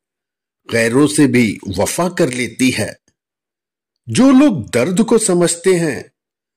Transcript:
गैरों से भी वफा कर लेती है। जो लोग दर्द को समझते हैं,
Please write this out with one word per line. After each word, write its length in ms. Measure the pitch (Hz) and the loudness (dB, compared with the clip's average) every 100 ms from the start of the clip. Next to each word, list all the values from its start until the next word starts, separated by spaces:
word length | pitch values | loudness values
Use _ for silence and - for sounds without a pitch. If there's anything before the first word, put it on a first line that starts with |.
| _ _ _ _ _ _ - | _ _ _ _ _ _ -6
गैरों 360 | 117 117 123 147 | -2 0 2 2
से 200 | 151 139 | 2 2
भी 320 | 123 113 - - 90 | 2 0 -2 -8 -4
वफा 320 | - - 175 | -4 -2 -4
कर 200 | 175 156 | -2 -2
लेती 400 | 123 117 113 131 | -2 -8 -2 -2
है। 280 | 123 101 - _ _ _ _ _ _ _ _ _ _ - | -2 -6 -10 _ _ _ _ _ _ _ _ _ _ -6
जो 220 | 113 262 | 2 4
लोग 380 | 262 294 170 101 | 6 4 0 -4
दर्द 320 | 113 139 180 | -2 -2 0
को 140 | 220 233 | 0 0
समझते 560 | 208 175 170 - 190 180 | 2 0 0 0 0 0
हैं, 360 | 165 104 - _ _ _ _ | 0 -6 -12 _ _ _ _